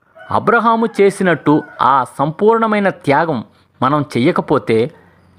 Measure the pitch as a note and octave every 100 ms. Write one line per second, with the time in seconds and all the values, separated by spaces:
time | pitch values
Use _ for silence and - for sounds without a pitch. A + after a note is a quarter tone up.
0 | _ - - G#2+ B2 A#3 A3+ A3+ A3+ A3
1 | G3 - F#3 D3+ - D3 - - B2 C3+
2 | B2 - D3 D#3 G#3 A3+ A3+ G#3 G3 F#3+
3 | - C#3 E3 B2 - _ _ _ B2 D3
4 | C#3 A#2+ C#3 E3+ E3+ C#3 - A2+ A#2+ -
5 | _ _ _